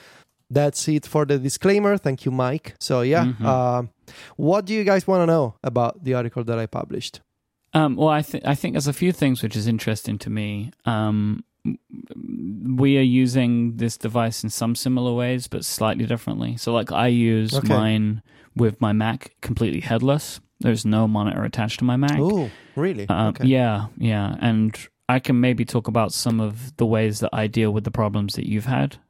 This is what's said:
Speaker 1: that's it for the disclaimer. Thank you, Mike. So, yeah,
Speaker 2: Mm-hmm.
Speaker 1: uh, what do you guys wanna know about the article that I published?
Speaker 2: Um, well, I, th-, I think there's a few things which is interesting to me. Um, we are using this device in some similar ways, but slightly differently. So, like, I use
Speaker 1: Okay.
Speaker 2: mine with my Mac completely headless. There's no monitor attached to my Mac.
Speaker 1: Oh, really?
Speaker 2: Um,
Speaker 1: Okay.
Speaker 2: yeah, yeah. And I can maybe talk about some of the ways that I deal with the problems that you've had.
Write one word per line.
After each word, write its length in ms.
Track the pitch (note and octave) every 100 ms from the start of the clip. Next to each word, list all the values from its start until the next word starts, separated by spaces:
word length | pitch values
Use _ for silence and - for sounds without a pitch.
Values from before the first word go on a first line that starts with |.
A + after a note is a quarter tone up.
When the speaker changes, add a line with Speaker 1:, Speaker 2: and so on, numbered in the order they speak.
| - - _ _ -
Speaker 1:
that's 400 | C3+ D3 - -
it 160 | D3+
for 220 | - D3+ C#3+
the 120 | C#3+
disclaimer. 600 | C3+ - F#3+ G3+ G3+ G3+
Thank 260 | C#3+ C3+
you, 60 | C#3
Mike. 460 | B2+ B2+ D3+ - -
So, 220 | - B2+
yeah, 240 | B2+ C3+ B2+
Speaker 2:
Mm-hmm. 200 | A2+ A2+
Speaker 1:
uh, 360 | B2+ B2 B2 A#2+ - - - - -
what 280 | C#3+ G3
do 80 | F#3+
you 120 | A3
guys 220 | G3 G3 F#3
wanna 200 | F#3 E3+
know 300 | E3 B2 -
about 400 | C#3 A#2+ A#2 -
the 120 | C3+
article 280 | B2+ A#2 -
that 140 | A#2 A#2
I 60 |
published? 560 | A2 - - B2 - - _ _ _ _ _
Speaker 2:
Um, 220 | D#3+ D3+
well, 140 | G2+ D#3
I, 140 | D3+
th-, 200 | D3 -
I 120 | - C#3
think 180 | -
there's 140 | D3 C#3+
a 40 |
few 200 | C#3 F3+
things 320 | - C#3 B2+
which 100 | A2+
is 140 | G#2+ A2
interesting 500 | A2+ - A2 - G#2
to 120 | A2+
me. 420 | G#2+ G#2 G#2 A#2 - -
Um, 580 | A2 G#2+ G#2+ G#2 G#2+ - _ - - _ - - - - - F2 G#2
we 340 | B2 B2+ C#3 C#3
are 40 |
using 760 | C3 B2+ B2+ B2+ A#2+ A#2+ A#2 A2+
this 200 | A#2 -
device 460 | A#2 A#2 A2+ A2
in 80 | A2
some 240 | - A#2
similar 380 | A#2+ B2+ B2+ B2
ways, 340 | A#2+ B2 B2+ B2
but 180 | -
slightly 400 | - - A2 -
differently. 520 | A2+ A#2 - G#2+ A#2+ A#2
So, 160 | -
like, 180 | A#2 G2+
I 160 | D#2 B2
use 480 | A#2+ A#2 A2 A2
Speaker 1:
Okay. 140 | C3+ A2
Speaker 2:
mine 540 | G#2+ A2 G#2+ G#2+ A2 - - _ B2
with 240 | A2+ G#2
my 120 | A2
Mac 440 | G#2+ A2 C3 - _
completely 380 | - A#2 A2+ D2
headless. 640 | - A#2 B2+ D3 - - - -
There's 260 | B2 A2
no 220 | G#2+ A2 A2
monitor 380 | G#2+ G#2 F2+
attached 340 | A2 A#2 G#2+ -
to 60 |
my 100 | B2
Mac. 240 | B2+ C#3 D3
Speaker 1:
Oh, 320 | D#3+ G3+ B2 - -
really? 340 | - F3+ C3 G2+
Speaker 2:
Um, 200 | E2+ A2
Speaker 1:
Okay. 180 | G#2 B2+
Speaker 2:
yeah, 400 | C3 A#2+ G2+ G#2+ -
yeah. 380 | A#2 G#2+ G2+ G2
And 360 | A#2 A2 A2 - - _ -
I 120 | B2+
can 200 | - B2
maybe 240 | B2+ A#2+
talk 220 | A2+ A#2+ G#2+
about 260 | A2+ A2
some 280 | - B2 A2+
of 360 | G#2+ A2+ B2+ -
the 100 | A2+
ways 340 | A2 A2 G#2
that 100 | A2
I 140 | - G#2+
deal 240 | A2+ G#2+
with 140 | G#2+
the 80 | G#2
problems 420 | - G#2+ G#2 G2+
that 140 | - -
you've 180 | G#2+ A2
had. 300 | C3 C#3 -